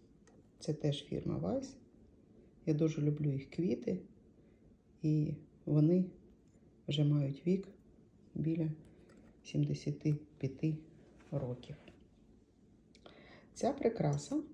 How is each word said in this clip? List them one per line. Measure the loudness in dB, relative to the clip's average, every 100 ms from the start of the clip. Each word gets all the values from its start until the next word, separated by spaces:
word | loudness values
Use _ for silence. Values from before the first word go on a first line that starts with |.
| -20 -20 -20 -20 -20 -14
Це | -6
теж | 0 0 0
фірма | -4 -4 -2 -2
Weiss. | 0 -2 -4 -14 -20 -20 -20 -20 -20 -20 -20 -10 0
Я |
дуже | 4 4 2
люблю | 0 2 0
їх | -2 -4
квіти, | -2 0 0 -2 -4 -6 -20 -20 -20 -20 -20 -20 -20 _ -4
і | 0 2 2 -4 -12 -14 0
вони | 4 6 6 2 -4 -20 -20 -20 -20 -20 -20 -4
вже | 2
мають | 4 4 2 -2 0
вік | 0 -2 -16 -20 -20 -20 _ -14
біля | -4 -2 0 -2 -4 -12 -20 -20 -20 -20 -20 -8
сімдесяти | -2 0 0 -4 -2 0 -2 -4 -8
п'яти | -8 -4 -4 -4 -8 -20 -20 -20 -8
років. | -6 -6 -8 -10 -16 -18 -20 -20 _ -20 -20 _ _ -20 -20 -20 -20 -20 -20 -20 -20 -20
Ця | -2 -2
прикраса | 0 -2 2 0 0 -2 -6 -6